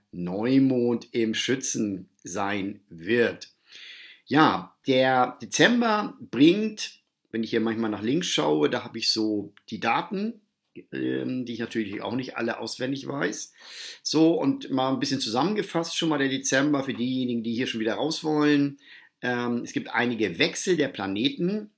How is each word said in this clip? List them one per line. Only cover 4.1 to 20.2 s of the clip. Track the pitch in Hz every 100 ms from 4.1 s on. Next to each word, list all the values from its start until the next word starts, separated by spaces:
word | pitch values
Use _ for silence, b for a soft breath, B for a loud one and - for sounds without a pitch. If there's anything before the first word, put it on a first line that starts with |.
| B -
Ja, | 143 135 95 - _ -
der | 127 131 127 123 -
Dezember | 113 - 185 240 233 214 - - 104
bringt, | 117 156 202 214 214 - - _ _ _
wenn | 113
ich | 110
hier | 117
manchmal | 110 110 110
nach | 101
links | 110 160 175
schaue, | - 151 151 143
da | 120
habe | 117 113
ich | -
so | 110 110 104 98 - -
die | 101
Daten, | 120 120 - 196 220 240 _ _ _ - -
ähm, | - 64 65 - 127 117
die |
ich | 117
natürlich | 113 117 101 104
auch | 104 123
nicht | 131 -
alle | 117 113
auswendig | 113 - 127 135 139
weiß. | 139 170 - - B B B B B
So, | - 147 160
und | 165 139 135 -
mal | 131 131
ein | 127
bisschen | 139 135
zusammengefasst | 117 120 175 208 - 170 165 -
schon | 165
mal | 143
der | 135
Dezember | 131 - 135 147 143
für | 135 110
diejenigen, | 127 131 123 117
die | 110
hier | 113 123
schon | 113
wieder | 110
raus | 101 147 156
wollen. | 160 151 147 147 143 139 B B B _
Ähm, | 123 123 120 120
es | 113
gibt | 117 -
einige | 117 120 113